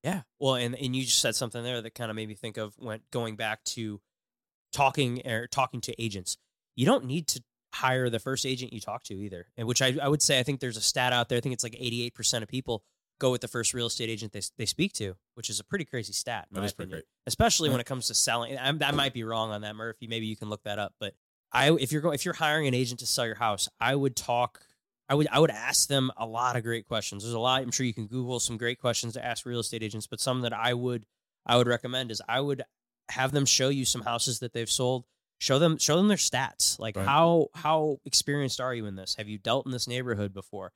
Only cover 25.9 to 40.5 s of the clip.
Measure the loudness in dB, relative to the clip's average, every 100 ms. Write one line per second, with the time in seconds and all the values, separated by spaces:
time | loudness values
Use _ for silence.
25.9 | 2 0 -2 -6 0 0 0 -2 -4 -2
26.9 | -4 -4 -8 -6 0 2 2 0 0 -2
27.9 | -2 -6 -6 -4 -2 -2 -2 -4 0 0
28.9 | 0 -2 -6 -6 -6 -4 -4 -4 -4 -6
29.9 | -6 -10 -4 -2 0 0 0 0 0 -2
30.9 | -4 -8 _ _ _ 4 6 6 2 0
31.9 | -6 -4 -8 -2 -2 0 -4 -6 _ _
32.9 | _ -10 0 2 4 4 4 4 2 0
33.9 | -2 -2 0 0 -2 -4 -6 -2 0 2
34.9 | 0 -4 _ _ _ 4 6 6 6 4
35.9 | 6 6 6 2 0 -2 0 0 2 -4
36.9 | 0 4 6 8 6 4 0 0 2 2
37.9 | -2 0 0 2 0 0 -2 -4 -4 -4
38.9 | -8 -6 -6 -6 -6 0 0 0 -4 -4
39.9 | -4 -2 -2 -2 -4 -12